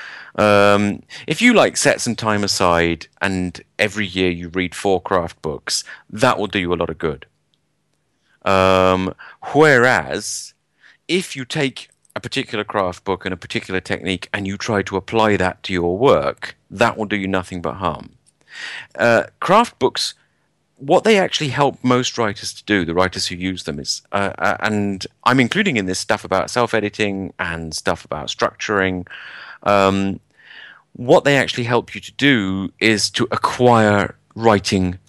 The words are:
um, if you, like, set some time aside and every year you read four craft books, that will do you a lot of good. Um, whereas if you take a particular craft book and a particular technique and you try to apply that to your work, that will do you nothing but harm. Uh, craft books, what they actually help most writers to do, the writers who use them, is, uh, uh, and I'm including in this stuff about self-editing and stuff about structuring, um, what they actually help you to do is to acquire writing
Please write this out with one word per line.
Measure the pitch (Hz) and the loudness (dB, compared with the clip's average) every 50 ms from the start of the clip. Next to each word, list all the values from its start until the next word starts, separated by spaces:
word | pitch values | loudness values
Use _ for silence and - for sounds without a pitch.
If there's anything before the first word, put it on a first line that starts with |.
| - - - - - - - | -18 -18 -18 -20 -20 -8 -2
um, | - 104 104 104 101 101 101 101 101 104 101 90 - - _ - - - | 0 2 4 6 6 6 6 4 4 2 0 -2 -4 -10 _ -20 -12 -8
if | - 156 - | -6 -2 2
you, | 226 247 233 | 4 4 6
like, | 190 135 92 - | 6 4 2 2
set | - - 147 - - | 2 2 2 2 2
some | - 123 107 | -2 -4 -4
time | - 120 107 104 101 98 | -2 -2 0 0 0 0
aside | 95 - - 95 87 87 85 85 85 85 82 - - _ _ | -2 0 2 2 4 4 4 2 2 0 -4 -8 -14 _ _
and | - 98 95 92 90 90 - - - _ _ | -4 -2 -2 -2 -4 -4 -6 -12 -18 _ _
every | - 104 104 90 107 104 | -2 -2 -2 -2 -4 -6
year | 90 82 92 92 90 | -4 -2 0 0 0
you | 87 85 87 85 | 0 -2 -8 -6
read | 82 95 90 85 - | -4 -4 -4 -4 -6
four | - - 101 95 90 | -4 0 0 0 0
craft | - - 98 90 85 85 - _ | 0 0 -2 -2 -2 -4 -8 _
books, | - 80 71 - - - - - - - - - _ - | -8 -8 -8 -8 -8 -6 -6 -6 -8 -10 -18 -20 _ -16
that | - 107 123 127 - | -4 0 0 2 2
will | - 104 | 0 -2
do | 101 - 101 | -4 -2 -2
you | 87 87 87 | -2 -2 -2
a | |
lot | 85 85 82 | -2 -2 -4
of | 78 - | -4 -6
good. | 85 78 71 65 - - _ _ _ _ _ _ _ _ _ _ _ _ _ _ _ _ _ _ _ _ _ _ - | -6 -6 -6 -8 -12 -20 _ _ _ _ _ _ _ _ _ _ _ _ _ _ _ _ _ _ _ _ _ _ -2
Um, | 90 95 95 95 95 95 92 92 92 92 92 92 92 - - - - - _ - - | 2 4 4 6 6 6 6 4 4 4 2 0 -4 -6 -10 -16 -20 -20 _ -10 0
whereas | - 139 156 151 135 120 120 127 120 90 73 65 76 101 107 - - - - - - _ _ _ _ _ _ - _ _ _ - | 4 6 6 8 8 6 6 6 4 2 0 -2 -6 -6 -6 -8 -10 -10 -12 -14 -20 _ _ _ _ _ _ -20 _ _ _ -4
if | 165 190 175 - - | -2 -2 -2 -6 -10
you | 139 127 | -12 -10
take | - - 160 143 131 - - - - _ _ _ _ - | -6 -4 -2 -2 -2 -4 -8 -16 -20 _ _ _ _ -12
a | - | -12
particular | - - - 139 127 - - 107 104 | -10 -6 -4 -6 -4 -4 -4 -6 -4
craft | - - 104 95 90 87 - - | -2 -2 -2 0 -2 -4 -6 -4
book | 98 92 90 - | -4 -4 -4 -4
and | 95 92 | -6 -8
a | |
particular | 87 - - - - - - 95 92 | -8 -10 -10 -8 -8 -6 -6 -6 -6
technique | - - 101 - - 95 92 90 - - - | -4 -6 -6 -6 -4 -4 -4 -4 -6 -6 -6
and | 101 101 | -6 -4
you | 95 98 | -6 -6
try | 98 - - 110 98 95 | -6 -4 -2 -2 -2 -2
to | - 98 | -2 -4
apply | 95 92 - 113 113 110 107 101 | -6 -4 -2 0 2 2 2 2
that | 90 92 92 - - - | 2 0 -2 -4 -6 -8
to | - 92 | -6 -4
your | 87 85 87 90 | -2 -2 -2 0
work, | 101 127 139 101 76 69 71 - - - - - _ _ _ | 2 4 4 4 4 2 -2 -6 -8 -12 -16 -16 _ _ _
that | - 95 117 113 - | -2 0 0 0 0
will | 113 107 | -2 -4
do | 95 104 | -4 -4
you | 101 95 | -4 -2
nothing | 95 95 92 90 - 92 90 | -2 -2 -4 -4 -6 -8 -8
but | 82 78 64 | -8 -8 -6
harm. | 95 95 82 73 60 50 - - _ _ _ _ _ _ _ - - - - - - - - - | -4 -4 -4 -4 -6 -10 -18 -20 _ _ _ _ _ _ _ -18 -16 -14 -14 -14 -14 -16 -12 -2
Uh, | - 104 117 117 107 - - _ _ | 2 4 4 4 4 2 -2 _ _
craft | - - 190 220 240 - - - | 0 4 4 4 4 2 0 -2
books, | 131 - - - - - - _ _ _ _ _ _ _ _ _ _ _ _ | -2 0 0 -2 -6 -6 -8 _ _ _ _ _ _ _ _ _ _ _ _
what | _ 139 143 180 180 - | _ 0 2 2 4 4
they | 214 220 | 4 4
actually | 196 180 - - - 156 135 | 4 2 0 -2 -4 -4 -2
help | 120 139 147 127 - - - | 0 2 2 0 0 0 0
most | 127 123 123 123 - - | 2 2 2 0 -2 -2
writers | 120 117 104 98 - - - - | -2 -2 -4 -4 -6 -10 -12 -12
to | - - | -10 -2
do, | - 104 98 82 | 0 0 2 2
the | 80 82 | 0 2
writers | 90 92 90 - 92 - | 2 0 0 0 -4 -6
who | - 90 | -6 -6
use | 87 90 95 92 87 - | -4 -4 -4 -6 -6 -6
them, | 82 73 71 | -8 -8 -6
is, | 67 - - - - _ | -6 -8 -8 -8 -8 _
uh, | - 98 98 95 - | -4 -4 -4 -4 -4
uh, | - - 101 92 - | -2 -2 -2 -2 -2
and | - 107 107 104 101 101 98 95 - - _ _ - | -2 -2 -2 -2 -2 -2 -4 -6 -10 -14 _ _ 0
I'm | 117 127 135 | 2 4 4
including | 123 110 - 190 214 196 135 | 2 2 0 -2 -2 0 0
in | 110 95 | 0 -2
this | 92 92 - | -2 -4 -4
stuff | - - 110 101 - | -2 -2 -4 -4 -2
about | 90 95 92 - - | -2 -2 -2 -2 -2
self-editing | - 127 120 110 - 110 101 104 - - 107 101 98 95 95 - - - | -2 -2 0 0 0 -2 -2 -2 -2 -4 -4 -2 -4 -6 -8 -8 -8 -8
and | 90 87 85 82 82 80 76 | -6 -6 -6 -8 -8 -8 -10
stuff | - - 98 85 - - | -4 -4 -4 -4 -4 -6
about | - 73 76 71 | -10 -10 -8 -8
structuring, | - - - 117 - - - - - 107 98 95 95 92 90 90 - - - - - - - - - - - - | -10 -4 -2 -4 -4 -4 -6 -4 -2 0 0 0 0 -2 -4 -8 -10 -16 -18 -18 -20 -20 -20 -20 -20 -20 -6 0
um, | 101 101 98 98 95 98 98 98 98 95 - - _ _ _ _ - - - - - - - _ _ - | 2 4 4 4 4 4 2 0 -2 -4 -6 -12 _ _ _ _ -20 -20 -20 -20 -20 -20 -20 _ _ -14
what | - 123 123 165 - - | -4 2 4 4 4 6
they | 139 143 | 4 2
actually | 135 98 - - 127 120 | 2 0 0 -4 -6 -2
help | 117 123 117 - - - | -2 -2 -2 -2 -4 -10
you | 101 | -16
to | - - - | -16 -16 -4
do | - 135 143 135 113 98 95 95 95 95 - - _ | 0 2 4 4 4 2 0 -2 -4 -4 -6 -4 _
is | - 110 110 98 - - | 0 2 2 2 0 -2
to | - - 117 - | -2 -2 -2 -2
acquire | 107 - - - - - 123 123 120 113 107 104 104 101 90 - - _ _ _ _ | -2 -2 -2 -2 0 2 4 4 6 6 6 4 4 2 0 -2 -6 _ _ _ _
writing | 107 113 113 104 98 - - 104 95 92 90 90 - _ | 0 4 4 4 4 2 0 0 0 0 0 -4 -6 _